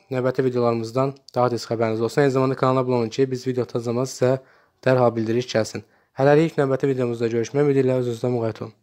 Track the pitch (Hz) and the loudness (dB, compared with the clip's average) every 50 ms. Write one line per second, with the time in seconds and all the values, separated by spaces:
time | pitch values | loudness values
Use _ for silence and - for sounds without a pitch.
0 | _ - 131 127 123 131 127 - 131 127 120 123 120 117 117 117 113 113 113 131 | _ -8 -4 -2 -2 0 0 0 0 0 0 0 0 0 0 0 -4 -4 -2 -2
1 | 135 139 139 - _ - - 123 120 123 120 110 - - 117 110 117 110 110 110 | -2 -2 -4 -8 _ -6 -2 0 0 0 0 -2 -4 -4 -2 -2 0 0 0 0
2 | 117 110 - 151 143 139 127 135 131 131 131 - 135 127 131 131 127 127 127 120 | -2 -2 0 2 2 2 2 2 2 0 0 0 0 2 2 2 2 0 0 0
3 | 113 107 - - 135 131 127 123 - 131 127 123 117 - - 120 117 123 117 123 | 0 -2 0 -2 -2 0 -2 -4 -4 -4 -4 -4 -4 -4 -6 -6 -4 -4 -2 -2
4 | 135 127 - - 127 123 135 135 - _ _ _ _ _ _ _ - 131 131 127 | -4 -4 -2 0 2 2 2 0 -2 _ _ _ _ _ _ _ 0 2 4 4
5 | 123 120 113 117 110 110 113 120 123 - - 113 107 - - 104 - _ _ _ | 4 4 2 2 -2 -2 -2 -2 -2 0 0 -2 -2 -2 -6 -12 -14 _ _ _
6 | _ _ _ - 135 143 147 151 165 156 - 156 143 135 131 131 - 139 131 127 | _ _ _ 0 4 4 4 4 4 2 0 0 0 0 0 0 0 0 0 0
7 | 123 120 117 113 120 113 117 117 113 - - 143 147 143 135 135 127 131 127 127 | -2 -2 -2 -2 -2 -2 0 -2 -2 -2 0 0 2 2 2 2 2 2 0 0
8 | 123 120 117 113 - 123 123 117 113 110 107 - - 110 - _ | -2 -2 -4 -4 -2 -2 -2 0 -2 -4 -4 -6 -10 -14 -14 _